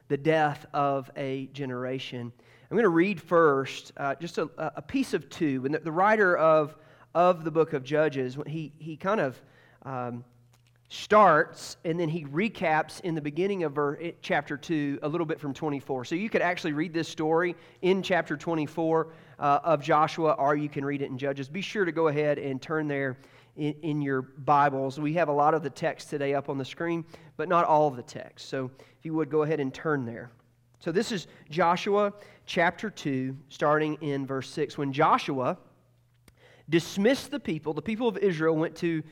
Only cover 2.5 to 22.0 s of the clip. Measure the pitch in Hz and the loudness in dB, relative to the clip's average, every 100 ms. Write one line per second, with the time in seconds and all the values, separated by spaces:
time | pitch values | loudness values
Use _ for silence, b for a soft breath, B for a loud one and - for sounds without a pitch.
2.5 | b b 190 220 165 190 202 - 170 160 | b b 2 4 4 2 0 2 6 6
3.5 | 135 131 - - - 139 135 175 - 160 | 4 0 -8 -14 -8 -6 -6 -6 -6 -6
4.5 | - 156 - - 269 262 185 - - 156 | -4 -8 -8 -6 -4 -2 -4 -6 -2 0
5.5 | 131 131 151 160 156 196 220 190 175 160 | 0 -2 -2 -2 2 4 4 4 6 6
6.5 | 156 147 - B B B 160 180 175 160 | 6 2 -6 B B B 4 4 4 0
7.5 | 156 156 143 131 151 156 135 127 131 147 | 2 2 0 0 2 2 0 -4 -6 -8
8.5 | 160 147 - 160 156 190 214 139 123 b | -8 -8 -12 -14 -6 -2 0 0 -4 b
9.5 | b b b - 131 123 120 123 _ _ | b b b -10 -8 -8 -10 -14 _ _
10.5 | _ _ _ _ - - 208 196 151 175 | _ _ _ _ -16 4 8 10 8 4
11.5 | - - - 175 165 165 170 143 147 220 | -4 -16 -8 -4 -2 -2 -2 -4 -2 -2
12.5 | - 175 156 160 - 185 160 147 147 196 | -2 2 2 0 -6 -6 -4 -4 -2 -2
13.5 | 196 156 139 143 151 170 - - 170 147 | 0 -2 0 -2 -2 -10 -10 -2 -2 -2
14.5 | 147 - 160 143 139 151 165 160 160 147 | -8 -4 -2 -2 -4 -4 -2 -4 -4 -6
15.5 | 131 156 143 - 131 120 170 214 190 170 | -6 -4 -4 -4 -6 -4 -4 0 0 0
16.5 | 180 175 147 175 160 156 - 156 165 180 | -2 -4 -4 -4 -4 -6 -4 0 2 0
17.5 | 170 B B 180 190 175 175 160 151 - | -4 B B 0 2 2 0 0 -4 -2
18.5 | 165 147 - 160 160 160 B B - 143 | -2 -2 -2 0 0 -2 B B -4 0
19.5 | 143 170 151 139 156 156 - 156 - 139 | 2 4 2 4 4 4 2 0 2 2
20.5 | 151 147 147 139 143 139 131 139 139 131 | 2 -2 -4 -4 -4 -6 -4 -4 -4 -6
21.5 | 170 185 220 180 156 | -8 -6 -2 0 2